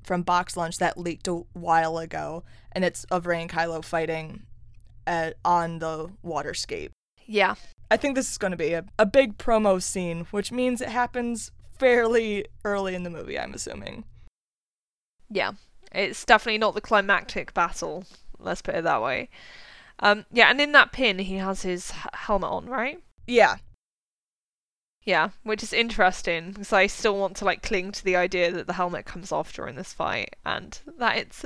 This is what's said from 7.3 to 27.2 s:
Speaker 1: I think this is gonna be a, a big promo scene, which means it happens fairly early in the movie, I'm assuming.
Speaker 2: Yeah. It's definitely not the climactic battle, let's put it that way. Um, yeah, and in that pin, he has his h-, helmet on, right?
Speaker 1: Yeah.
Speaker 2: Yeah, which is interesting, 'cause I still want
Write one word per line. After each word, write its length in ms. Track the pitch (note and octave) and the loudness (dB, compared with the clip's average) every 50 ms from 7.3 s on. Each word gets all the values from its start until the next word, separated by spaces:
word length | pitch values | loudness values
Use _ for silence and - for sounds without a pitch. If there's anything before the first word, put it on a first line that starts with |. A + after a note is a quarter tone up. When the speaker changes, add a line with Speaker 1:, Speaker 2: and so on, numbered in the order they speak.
| G#3+ G#3 G3 F#3 G3 - - - - - - - | 2 2 2 2 2 -2 -10 -18 -20 -16 -2 0
Speaker 1:
I 60 | G#3+ | 2
think 200 | A#3 - C#4+ C4+ | 2 2 2 0
this 140 | C4 B3 - | 0 0 -2
is 80 | - - | -2 -4
gonna 200 | - F#3+ F3+ E3+ | -4 -4 -2 -2
be 160 | E3 D3 E3+ | -2 0 0
a, 100 | E3 E3 - - - | -2 -4 -4 2 2
a 60 | A3 | 4
big 320 | G3+ - C#4 C4+ A3+ G3+ - | 6 6 6 6 4 2 -2
promo 440 | - - A#3 A3 G#3+ G3+ F#3+ F#3 | 0 2 4 4 6 4 4 4
scene, 440 | F#3 - - F#3+ F3+ F3 E3 E3+ E3+ - | 0 -2 -4 -4 -4 -4 -4 -6 -8 -6
which 200 | - G3+ G3+ - | -4 -4 -4 -4
means 300 | - B3 B3+ B3+ B3 A#3 | -2 0 0 0 0 0
it 80 | C4 - | -2 -2
happens 600 | G#3+ B3 B3 A#3+ - B3+ A#3+ A#3+ A#3+ A3 - - - - - - - - | 0 0 0 0 -2 -2 -4 -2 -4 -6 -8 -10 -14 -18 -20 -20 -4 2
fairly 680 | C4 B3+ A#3+ A#3+ A#3 A3+ A#3 A#3 A3+ A3 G#3 G3+ - - - - - | 4 6 6 6 6 4 4 2 2 0 -2 -4 -6 -8 -10 -8 -4
early 280 | G#3+ G3+ G3+ G3 F#3+ F#3 | -2 -2 -2 -2 -2 -4
in 80 | F3+ F3 | -6 -6
the 60 | F3 | -8
movie, 300 | E3+ D3+ - - C2+ C2+ | -8 -10 -10 -8 -6 -6
I'm 140 | B1 C2 - | -6 -6 -8
assuming. 500 | - - - - C#2 - - - - A3 - - - - - - _ _ _ _ _ _ _ _ _ _ _ _ _ _ _ _ _ - - | -10 -10 -10 -10 -10 -12 -12 -12 -14 -14 -16 -18 -20 -20 -20 -20 _ _ _ _ _ _ _ _ _ _ _ _ _ _ _ _ _ -16 -6
Speaker 2:
Yeah. 240 | A3 F#3+ G#2 G2 G2+ - - _ - - - - - | -4 -2 -2 -2 -4 -8 -14 _ -20 -20 -20 -10 -4
It's 320 | - G3+ D#3+ - - - | -4 -2 -2 -4 -4 4
definitely 320 | - A#3+ G#3+ - A#3 G#3+ G#3+ | 6 6 6 6 4 0 0
not 160 | A3 G#3 F3 | 0 0 0
the 80 | G#3 | -2
climactic 720 | - - A#3 G#3 G3 G3 G3 F3 - - - G3 E3 - - | 0 2 2 4 4 4 2 2 0 -2 -6 -6 -8 -4 -2
battle, 500 | - E3+ E3+ - - - D#3+ D3+ F3 F#3+ - - - - - - - | 0 0 0 -2 -4 -6 -6 -6 -8 -10 -14 -18 -18 -16 -16 -16 -10
let's 240 | - F#3 F3 - | -6 -6 -6 -4
put 140 | - - - | -4 -4 -4
it 80 | D#3+ E3 | -2 0
that 180 | F3 D3 A#2 | 0 0 2
way. 280 | A2 B2+ B2+ - - - - - - - - - - - - - - - - - | 0 0 -2 -4 -4 -8 -12 -18 -20 -20 -20 -20 -20 -20 -20 -20 -20 -20 -6 0
Um, 260 | - G#3 G#3 G#3+ - - | 2 4 4 2 0 0
yeah, 200 | - A#3 A3+ C#3+ | 4 6 8 8
and 100 | G#3+ C4+ | 8 6
in 140 | D4 D4 D4 | 4 6 8
that 180 | C#4 A#3+ B3 | 8 8 8
pin, 280 | - - C4 A3+ G3 F#3 | 4 0 0 0 0 0
he 160 | G3 F#3 F#3+ | -4 -4 -4
has 260 | F#3+ F#3+ F#3+ G3 F#3+ | -4 -4 -4 -4 -4
his 300 | - F#3+ F3+ F3+ - - | -4 -4 -4 -4 -6 -10
h-, 180 | - - - - - | -12 -12 -12 -12 -12
helmet 360 | - - - G#3+ G3 F3+ - | -10 -4 -2 0 0 0 -2
on, 160 | - F#3 E3+ | -4 -4 -6
right? 360 | F3+ B3 A#3+ A3+ C4 D4+ F4+ - _ _ - - - | -6 -4 -4 -4 -4 -6 -8 -14 _ _ -16 -6 2
Speaker 1:
Yeah. 300 | B3 A#3+ G#3 D#3 G2 - - - - _ _ _ _ _ _ _ _ _ _ _ _ _ _ _ _ _ _ _ _ _ _ _ _ _ _ | 6 6 6 6 6 2 -6 -14 -20 _ _ _ _ _ _ _ _ _ _ _ _ _ _ _ _ _ _ _ _ _ _ _ _ _ _
Speaker 2:
Yeah, 260 | - F#3 D#3+ D#3+ F#3+ - - - | 0 2 2 2 2 -2 -6 -6
which 180 | A3 G#3+ G#3+ | -4 -4 -4
is 100 | - A3 | -4 -2
interesting, 840 | - - A#3 A#3 A3+ - G3+ F#3 F#3 - - G3 E3+ E3 E3 F3 G3 | 0 0 0 2 2 4 4 4 4 2 -2 -2 -2 -2 -4 -8 -12
'cause 200 | G#3 G3+ - A3+ | -12 -4 2 4
I 140 | G3 F#3 G3+ | 4 4 4
still 280 | - - - A3+ G3+ | 2 0 0 0 2
want 200 | G3 | 0